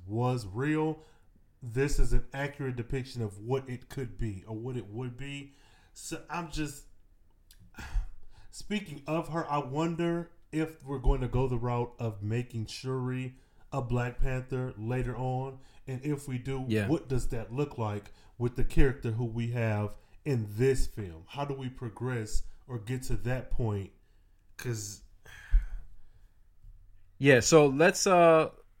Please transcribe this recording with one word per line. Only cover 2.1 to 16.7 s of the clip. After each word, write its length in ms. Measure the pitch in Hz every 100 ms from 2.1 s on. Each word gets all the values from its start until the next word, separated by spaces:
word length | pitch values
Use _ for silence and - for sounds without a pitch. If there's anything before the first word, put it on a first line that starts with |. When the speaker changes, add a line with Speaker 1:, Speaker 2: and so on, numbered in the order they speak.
Speaker 1:
an 120 | 120 -
accurate 440 | 139 143 - 131 120
depiction 440 | 113 135 123 120
of 180 | 107 98
what 280 | 110 135 131
it 200 | 123 -
could 280 | - 123 101
be 280 | 113 95 90
or 80 | 110
what 200 | 120 123
it 100 | 98
would 280 | 104 127 120
be. 360 | 135 143 139 - _ - _
So 280 | - - 160 -
I'm 200 | 170 165
just, 340 | 147 147 - - - _ _ _ _ _ - - -
<sighs> 60 | - - - - - - -
speaking 520 | - - 208 202 139 -
of 220 | 160 151
her, 200 | 165 147
I 80 | 147
wonder 720 | 131 143 165 170 170 170 170 - -
if 300 | 156 160 -
we're 140 | 135 139
going 200 | 139 139
to 80 | 123
go 200 | 123 131
the 100 | 123
route 340 | 123 120 120 -
of 240 | 117 101
making 440 | 104 113 123 117 104
Shuri 680 | - 131 131 127 127 127 127 _ _ -
a 100 | 139
Black 380 | 123 123 120 -
Panther 520 | 135 127 131 127 127 101
later 360 | 110 127 123 117
on, 420 | 131 127 135 131 - - -
and 140 | 127
if 220 | 143 143 -
we 100 | 127
do, 260 | 135 131
Speaker 2:
Yeah. 200 | 131